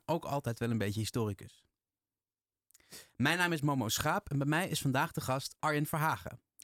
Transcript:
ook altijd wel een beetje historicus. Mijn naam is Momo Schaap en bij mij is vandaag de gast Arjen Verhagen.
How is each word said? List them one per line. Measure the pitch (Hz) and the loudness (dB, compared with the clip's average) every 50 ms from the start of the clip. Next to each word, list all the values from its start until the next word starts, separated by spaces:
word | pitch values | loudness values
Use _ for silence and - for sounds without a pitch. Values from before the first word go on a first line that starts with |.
| _ | _
ook | - 160 170 - | -2 -2 -2 -2
altijd | - 139 143 - 117 113 - | -2 -4 -2 -2 -2 -2 -2
wel | 120 117 | 0 0
een | 117 110 | 2 2
beetje | 98 104 101 110 | 0 0 0 -2
historicus. | 107 - - 127 113 104 98 - - - - - _ _ _ _ _ _ _ _ _ _ _ _ _ _ _ _ _ _ _ _ _ _ - - _ - - - - - _ | -2 0 0 0 0 0 -2 -6 -10 -18 -20 -20 _ _ _ _ _ _ _ _ _ _ _ _ _ _ _ _ _ _ _ _ _ _ -20 -20 _ -20 -20 -20 -20 -10 _
Mijn | - 120 147 165 180 | 0 2 2 2 2
naam | 180 175 | 2 2
is | 170 147 | 2 2
Momo | 135 151 143 131 110 110 | 2 2 2 2 2 0
Schaap | - - - 151 170 202 - - | 0 0 0 0 0 0 -2 -2
en | 151 139 | 0 0
bij | 139 | 2
mij | 143 151 165 190 - | 2 2 2 2 0
is | 160 - | -2 0
vandaag | - 139 127 135 156 160 | 0 2 2 2 0 0
de | - 156 | -2 -4
gast | - - 131 139 - - - _ | -2 -2 -2 -2 -2 -6 -8 _
Arjen | - 156 151 147 156 | -2 0 2 2 0
Verhagen. | - - 156 151 160 127 - - - - - _ _ _ - | 0 0 0 2 0 0 -2 -4 -10 -12 -14 _ _ _ -20